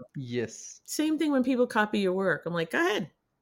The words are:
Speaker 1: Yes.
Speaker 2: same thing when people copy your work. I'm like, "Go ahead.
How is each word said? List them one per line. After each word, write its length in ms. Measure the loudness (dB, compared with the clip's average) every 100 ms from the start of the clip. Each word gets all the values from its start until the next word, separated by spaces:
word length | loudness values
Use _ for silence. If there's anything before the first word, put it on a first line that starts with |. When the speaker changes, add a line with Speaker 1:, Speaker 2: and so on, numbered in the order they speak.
| -6 -10
Speaker 1:
Yes. 640 | -4 -2 -4 -6 -16 -18
Speaker 2:
same 340 | -8 -2 0 2
thing 140 | 2
when 100 | 2
people 240 | 2 2 2
copy 320 | 2 0 2
your 140 | 2
work. 320 | 2 2 0 -2
I'm 80 |
like, 160 | -4 -2
"Go 80 | 0
ahead. 320 | 0 0 -4 _ _ _